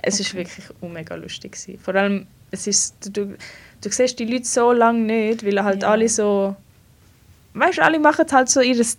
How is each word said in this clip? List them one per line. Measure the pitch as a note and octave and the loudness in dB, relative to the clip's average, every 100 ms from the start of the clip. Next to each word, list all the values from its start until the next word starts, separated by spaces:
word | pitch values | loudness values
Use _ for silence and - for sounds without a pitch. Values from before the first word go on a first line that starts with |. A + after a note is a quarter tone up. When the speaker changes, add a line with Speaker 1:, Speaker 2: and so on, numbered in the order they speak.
Speaker 1:
Es | - G3 | -4 -4
ist | G3 | -4
Speaker 2:
Okay. | F#3 F3 | -8 -10
Speaker 1:
wirklich | - - - F3 | -14 -20 -16 -14
mega | E3+ D#3 E3 | -14 -12 -14
lustig | - - - | -14 -16 -16
gewesen. | - - - | -16 -16 -14
Vor | - | -4
allem, | F#3+ G3+ G3 - _ _ | 0 0 -2 -6 _ _
es | F#3+ - | -10 -4
ist, | G3+ - - | -2 -2 -8
du, | G3+ | -10
du, | G3+ G3+ - - - - - | -8 -8 -10 -18 -20 -20 -12
du | G#3 | -6
siehst | - B3+ B3 | 0 0 0
die | |
Leute | A3+ B3+ B3 | -4 -4 -2
so | - A#3+ | 0 2
lange | A#3+ A3+ A#3 | 4 4 2
nicht, | A3 A3+ G#3+ A3+ | 0 0 0 -2
weil | G3+ G3 | -2 0
halt | G3+ G3 | 0 0
Speaker 2:
Ja. | G3 | 2
Speaker 1:
alle | A3 A3+ | 2 2
so, | A3+ G#3 G3+ G3 G3 _ _ _ _ _ _ _ _ _ | 2 0 2 0 -4 _ _ _ _ _ _ _ _ _
weißt | G3+ D#4+ D#4 | 0 0 4
du, | |
alle | D4+ D#4+ | 2 4
machen | D4+ D4+ D#4+ | 4 4 2
halt | C#4 B3+ | 2 4
so | C#4 | 4
ihr | B3 A#3+ A#3 | 4 2 0